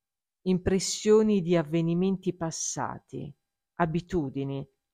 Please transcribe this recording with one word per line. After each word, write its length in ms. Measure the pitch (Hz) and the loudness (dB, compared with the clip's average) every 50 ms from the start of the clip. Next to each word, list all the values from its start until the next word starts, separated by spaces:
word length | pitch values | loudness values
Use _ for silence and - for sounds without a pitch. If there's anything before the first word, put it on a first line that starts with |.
| _ _ _ _ _ _ _ _ - 185 | _ _ _ _ _ _ _ _ -2 0
impressioni 960 | 185 180 180 196 190 196 180 - - - - 214 214 220 220 214 208 196 | 0 0 2 0 0 0 0 -2 -6 -2 2 4 6 6 6 4 2 2
di 140 | 165 165 175 | 2 2 2
avvenimenti 760 | 170 160 147 156 170 165 165 170 170 185 190 190 180 185 180 175 | 2 2 2 0 0 0 2 2 2 2 0 0 -2 -2 -4 -4
passati, 1000 | 175 165 165 156 - - - - 147 123 117 127 - - _ - 135 135 143 139 _ _ _ _ _ _ _ _ | -4 -4 -6 -6 -6 -6 -6 -6 -4 -6 -6 -6 -10 -14 _ -12 -12 -12 -12 -14 _ _ _ _ _ _ _ _
abitudini, 920 | - 175 165 156 175 165 - - 180 147 135 - 135 139 139 139 139 143 - _ _ _ _ | -2 -2 -2 -2 -2 -4 -2 -2 -2 -2 -2 -4 -6 -6 -4 -6 -6 -8 -10 _ _ _ _